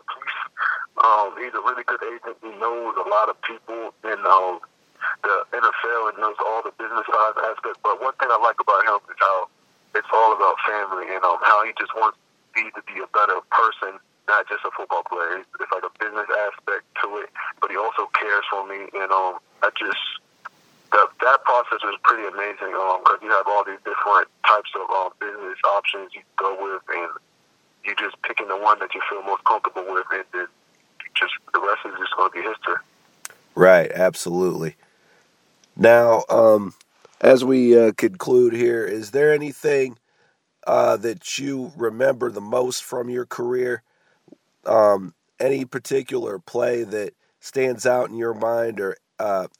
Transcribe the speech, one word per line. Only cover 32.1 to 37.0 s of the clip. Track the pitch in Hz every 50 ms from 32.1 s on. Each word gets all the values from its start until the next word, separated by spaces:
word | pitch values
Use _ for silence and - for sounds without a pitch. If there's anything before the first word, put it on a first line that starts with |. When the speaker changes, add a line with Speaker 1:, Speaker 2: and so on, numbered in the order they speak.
| -
Speaker 1:
gonna | - 95 95
be | - 87
history. | 90 110 110 - - 92 90 - - _ _ _ _ _ _ _ - - - _ _ _ -
Speaker 2:
Right, | - 90 92 92 87 80 - -
absolutely. | 85 92 92 82 - - 87 85 90 92 90 80 78 80 80 - _ _ _ _ _ _ _ _ _ _ _ _ _ _ _ _ _ _ _ -
Now, | - 98 113 117 117 120 117 113 - - -
um, | 117 113 113 110 107 104 101 92 - _ _ _ _ _